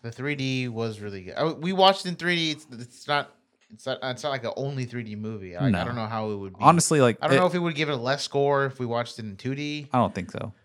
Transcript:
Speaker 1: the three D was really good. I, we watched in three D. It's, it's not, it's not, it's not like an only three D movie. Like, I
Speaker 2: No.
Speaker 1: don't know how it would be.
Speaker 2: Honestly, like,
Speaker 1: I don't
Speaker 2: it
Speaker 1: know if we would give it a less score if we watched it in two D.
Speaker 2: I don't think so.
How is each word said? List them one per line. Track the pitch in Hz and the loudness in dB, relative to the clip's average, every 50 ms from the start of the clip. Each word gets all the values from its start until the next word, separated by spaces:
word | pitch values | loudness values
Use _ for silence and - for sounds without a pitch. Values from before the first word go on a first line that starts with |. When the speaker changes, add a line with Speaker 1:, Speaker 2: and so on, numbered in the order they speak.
Speaker 1:
the | - 117 | -12 -12
three | - 123 131 147 143 | -8 -6 -4 -4 -2
D | 131 131 131 131 127 127 123 | -2 -2 -2 0 -2 -2 -2
was | 110 113 113 113 107 101 | -2 -2 -4 -4 -4 -6
really | 104 104 98 95 90 | -8 -8 -8 -10 -10
good. | - - | -6 -2
I, | - 151 165 | 0 0 0
we | 147 139 156 185 190 | 0 -2 -2 0 2
watched | 185 190 196 190 - - | 2 2 2 0 -4 -6
in | 185 170 | -8 -6
three | - 165 175 175 | -4 -2 -2 0
D. | 170 160 156 | 0 0 -2
It's, | 147 147 - - | -4 -6 -10 -16
it's | 123 113 123 - - - - | -16 -16 -16 -16 -18 -14 -6
not, | 147 147 143 139 - - _ _ _ _ _ _ - | -4 -2 -2 -4 -6 -12 _ _ _ _ _ _ -20
it's | 110 - - | -20 -12 -8
not, | - 131 - | -8 -8 -6
it's | 127 131 123 - 151 | -6 -6 -6 -4 -4
not | 143 | -4
like | 135 123 117 | -4 -4 -4
an | 110 - | -4 -4
only | - 135 139 143 131 123 | -4 -4 -4 -4 -4 -6
three | 120 120 123 113 | -6 -6 -8 -8
D | 107 107 | -8 -8
movie. | 107 107 110 113 101 95 90 87 | -8 -8 -8 -8 -8 -10 -10 -6
Like, | 87 139 | -2 0
I | 127 | 2
Speaker 2:
No. | 95 85 - | 2 0 0
Speaker 1:
don't | 120 120 | -2 -4
know | 117 110 | -4 -4
how | 107 113 110 110 107 | -4 -4 -4 -4 -4
it | 104 | -4
would | 98 98 95 92 | -6 -8 -10 -2
be. | 101 123 | 6 8
Speaker 2:
Honestly, | 147 170 170 - - 165 143 | 8 8 8 6 4 6 8
like, | 127 117 110 - | 8 6 6 4
Speaker 1:
I | - | 4
don't | 160 180 | 4 6
Speaker 2:
it | 185 | 6
Speaker 1:
know | 180 | 6
if | 165 175 | 4 4
we | 180 | 2
would | 170 170 151 | 0 0 0
give | 147 156 147 | 0 0 0
it | 143 | 0
a | |
less | 117 117 131 139 139 - | -2 0 0 0 0 -2
score | - - 143 143 143 143 139 139 | -2 0 2 4 4 4 4 2
if | 131 135 - | 0 -2 -4
we | 123 | -4
watched | 113 117 120 117 - - - | -2 -2 -2 -2 -4 -6 -10
it | 110 | -10
in | 107 95 | -10 -10
two | - - 127 139 | -6 -6 -4 -4
D. | 143 147 147 147 147 143 - | -4 -4 -6 -6 -6 -6 0
Speaker 2:
I | - | 2
don't | 123 104 101 - | 4 4 4 2
think | - - - | -4 -6 -6
so. | - - - 104 - _ | -8 -8 -8 -8 -10 _